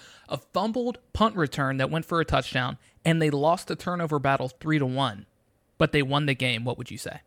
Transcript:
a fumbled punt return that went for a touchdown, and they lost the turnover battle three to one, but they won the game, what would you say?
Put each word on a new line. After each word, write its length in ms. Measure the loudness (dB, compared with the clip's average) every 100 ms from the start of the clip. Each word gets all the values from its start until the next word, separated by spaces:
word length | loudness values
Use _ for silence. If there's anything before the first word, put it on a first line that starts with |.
| -20 -20 -10
a 80 | -10
fumbled 600 | -6 -2 -2 -2 -4 -6 _
punt 220 | 2 2 2
return 420 | 0 0 0 0
that 140 | 0
went 140 | -2 -2
for 140 | 0
a 60 | 2
touchdown, 520 | 0 0 -2 -2 -6 _ _
and 180 | 2 2
they 80 | 2
lost 380 | 2 2 2 -2
the 80 | -6
turnover 440 | -4 -4 -2 0
battle 300 | 2 0 -2
three 300 | -4 0 2
to 60 | 2
one, 400 | 0 -2 -4 -14 _ _ _ _ 0
but 140 | 2
they 100 | 2
won 240 | 2 2 0
the 80 |
game, 300 | 0 0 0
what 140 | -2 -6
would 140 | -8
you 60 | -12
say? 240 | -12 -12